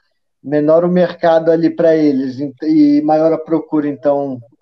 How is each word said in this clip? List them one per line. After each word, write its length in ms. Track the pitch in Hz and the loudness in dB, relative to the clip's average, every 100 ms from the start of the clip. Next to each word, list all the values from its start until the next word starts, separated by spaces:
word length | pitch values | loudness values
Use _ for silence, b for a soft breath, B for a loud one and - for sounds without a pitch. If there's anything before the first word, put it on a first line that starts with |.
| _ _ _ _ | _ _ _ _
menor 420 | 131 147 147 160 | -4 -2 2 2
o 60 | 175 | 2
mercado 640 | 180 175 175 170 165 160 | 0 0 -2 0 2 2
ali 180 | 165 160 | 0 0
pra 260 | 160 165 160 | 0 0 2
eles, 440 | 151 131 135 123 | 2 0 -4 -8
ent-, 240 | 143 123 | -10 -8
e 380 | 156 160 147 147 | -2 2 4 2
maior 280 | 151 156 160 | 2 2 0
a 60 | 156 | -2
procura, 500 | - 160 - 156 147 | -4 -6 -2 -4 -4
então 520 | 143 143 143 139 127 - - | -4 -2 -2 -4 -10 -16 -16